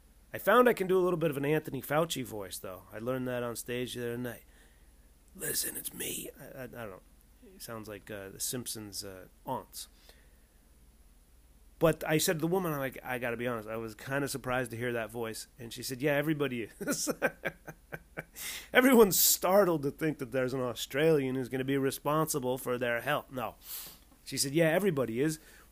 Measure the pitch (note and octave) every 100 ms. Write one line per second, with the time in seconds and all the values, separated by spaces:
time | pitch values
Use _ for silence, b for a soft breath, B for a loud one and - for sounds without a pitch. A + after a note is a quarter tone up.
0 | b - - - F#3+ A#3 B3 - F#3 F#3
1 | F3+ F3 D#3+ C3+ C#3+ D#3 D3+ C3 - D3
2 | E3 C3+ G#2+ G#2+ F#2 - G2+ F#2 F#2+ G#2+
3 | A#2 C3 B2+ B2 A#2+ A2+ - B2 A#2+ A#2+
4 | A#2+ A#2+ B2 A2 - b b b b b
5 | b - - F#3+ D3+ - - - - -
6 | - - - - C#3+ - B2 A#2+ G#2+ F#2
7 | - - - - G#3+ F#3+ - A2+ G#2+ G2+
8 | - G#2 F#2+ - - B2+ A2+ A2+ G#2 F#2+
9 | G2+ F#2 F2+ - - A#2+ F2 - - b
10 | b b b b b b b b - -
11 | - - _ - - - - - D#3+ D#3
12 | - D#3 F#3 D#3+ E3 F#3+ F3 C#3+ C3+ -
13 | - B2+ B2 A#2 A#2+ A#2 G#2+ A2+ A2+ G#2+
14 | C3 C#3 C#3 C3+ B2+ B2+ A#2+ A2+ B2 A#2+
15 | A2 A#2+ A2+ G#2+ - - A#2 B2+ A#2 B2+
16 | D3 C#3+ D3 D3 C#3 B2 G2+ - G3+ -
17 | D4 - B3+ - - - - - - -
18 | - - - B B B B A#3+ C4+ A#3+
19 | G#3 D#3+ - - F3+ G3 F3+ D#3+ C#3 -
20 | D#3+ D3 B2+ C3 B2+ C3 B2+ A2+ - C3+
21 | D#3+ D3+ C3 C3 A#2 C3 C3 C#3 C3+ -
22 | C#3+ D#3 D#3 D3 B2+ C3 B2+ B2 A#2+ A#2
23 | A#2+ C#3+ - B2+ G#2+ - B B B B
24 | - - - C3 C#3 D3 D#3+ E3+ G3+ C#3
25 | A2+ A2+ D#3 D#3 B B B